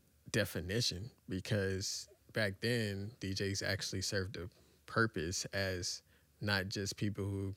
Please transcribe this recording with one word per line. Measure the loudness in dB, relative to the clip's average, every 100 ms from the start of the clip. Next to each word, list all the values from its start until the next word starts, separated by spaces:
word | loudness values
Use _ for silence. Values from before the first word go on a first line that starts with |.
| _ _ 0
definition, | 2 2 0 0 2 2 0 -8 -10 -4
because | -2 2 2 2 0 -2 -6 -10 -18 -6
back | 0 0 0
then, | 0 2 2 -2 -4 -4
D | -2
Js | 0 0 0
actually | 0 0 0 -2
served | 0 0 -2 -4
a | -8 -12 -20 -20 -2
purpose | 2 2 2 -2 -2 -2
as | 0 0 0 -4 -6 -12 -20 _ -4
not | 0 2 2
just | -2 -2 0
people | -2 0
who | -2 0 -2